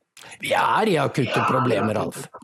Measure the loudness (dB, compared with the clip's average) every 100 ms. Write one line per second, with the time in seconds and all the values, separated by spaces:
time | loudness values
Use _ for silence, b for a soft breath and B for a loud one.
0 | _ -20 B B -2 0 2 2 2 2
1 | 2 0 0 0 0 0 2 2 0 -2
2 | -4 -6 -14 -14